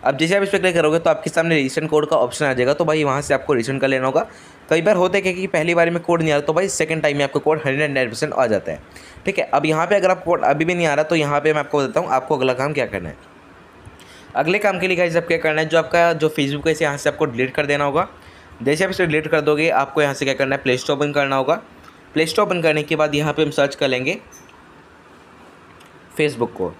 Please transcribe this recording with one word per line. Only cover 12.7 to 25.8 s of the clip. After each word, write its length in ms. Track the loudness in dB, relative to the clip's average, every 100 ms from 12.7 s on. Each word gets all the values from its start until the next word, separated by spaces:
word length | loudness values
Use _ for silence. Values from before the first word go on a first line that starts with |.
क्या 120 | -2 -4
करना 240 | -4 -8
है। 200 | -14 -20 -20 -20 -20 -20 -20 -20 -20 -20 -20 -8 -2
अगले 240 | 0 2
काम 200 | 0 0
के 80 | -2
लिए 100 | 0
guys 180 | 2 0
आप 120 | 0
क्या 100 | 0
करना 240 | 0 0
है, 60 | 0
जो 100 | 0
आपका 340 | 2 2 2
जो 140 | 2 0
Facebook 380 | 0 -2 0 -2
है, 40 |
इसे 140 | 0 -2
यहाँ 120 | 0
से 120 | -2
आपको 160 | 0 -2
delete 280 | 0 -2 -2
कर 100 | -2
देना 180 | 0
होगा। 240 | 0 0 -2 -8 -20 -20 -20 -6
जैसे 220 | -2 0
आप 60 | 0
इसे 160 | 0 0
डिलीट 220 | 0 0
कर 140 | 0
दोगे, 280 | 2 2 2
आपको 300 | 2 0 0
यहाँ 120 | 0
से 120 | 0 -2
क्या 80 |
करना 220 | 0 0 0
है, 60 |
Play 140 | 0 -2
Store 180 | 0 -2
open 140 | 0
करना 240 | 0 0 0
होगा। 200 | 0 -2 -4 -20 -20 -20 -8
Play 120 | -2 0
Store 200 | 2 0
open 160 | 2
करने 220 | 2 0
के 120 | -2 0
बाद 200 | 0 0
यहाँ 180 | -2
पे 100 | 0
हम 60 | 0
search 240 | 2 0 0
कर 120 | -2
लेंगे 300 | 0 -2 -6 -10 -20 -20 -20 -20 -20 -20 -20 -20 -20 -20 -20 -20 -20 -20 -20